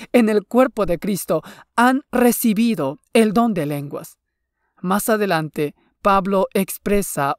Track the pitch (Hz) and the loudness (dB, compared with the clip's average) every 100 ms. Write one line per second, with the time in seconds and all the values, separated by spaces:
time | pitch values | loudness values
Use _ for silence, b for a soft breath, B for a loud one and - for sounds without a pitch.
0 | B 240 220 208 - 233 262 - 190 170 | B 2 2 0 0 0 2 0 -2 -2
1 | 190 190 - 160 - B B - 247 262 | -4 -4 -2 -4 -6 B B 0 2 2
2 | - 262 240 - 226 202 233 190 139 151 | -2 2 2 2 0 0 0 0 -4 -6
3 | _ 220 214 208 233 185 147 143 143 131 | _ 0 2 2 0 0 -4 -6 -8 -12
4 | - _ _ _ _ _ _ _ 180 202 | -14 _ _ _ _ _ _ _ -4 -2
5 | - 214 202 160 156 - 147 - _ _ | 0 0 0 -2 -4 -4 -6 -6 _ _
6 | 202 196 190 196 - 196 190 - 202 202 | 0 2 2 0 0 -2 -4 -6 -2 -2
7 | 190 - 139 | -2 -4 -4